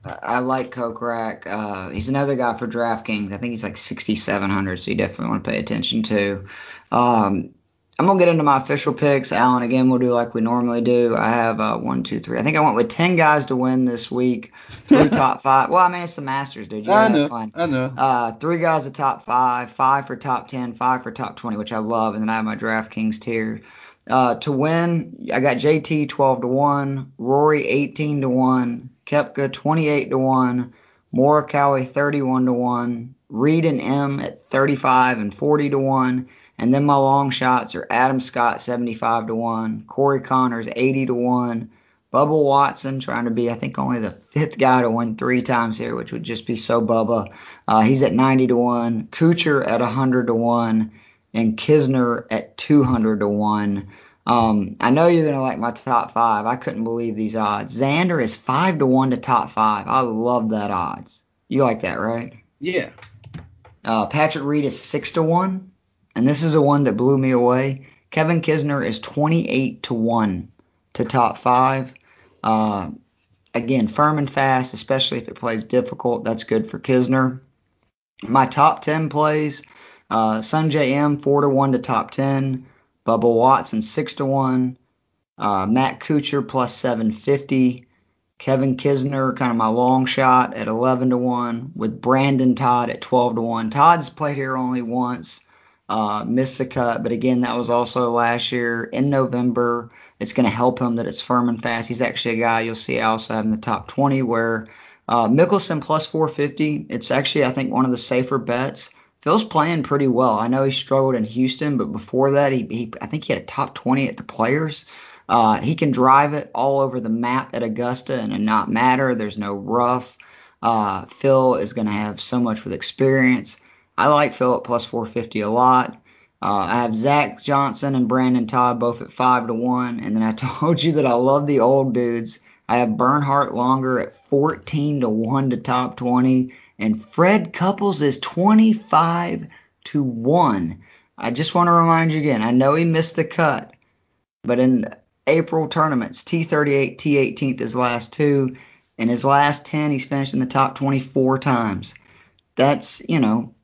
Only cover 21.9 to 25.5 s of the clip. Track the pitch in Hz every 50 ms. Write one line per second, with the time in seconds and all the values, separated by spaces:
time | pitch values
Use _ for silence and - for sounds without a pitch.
21.9 | 117 113 110 110 101 107 110 110 113 113 107 107 107 - - 113 110 110 110 110
22.9 | - 113 110 110 107 110 - 120 113 113 110 110 110 107 - - - - - -
23.9 | _ _ _ - 117 131 127 123 117 117 - 151 143 131 147 156 165 170 170 170
24.9 | 170 165 - - - - - - - 127 131 139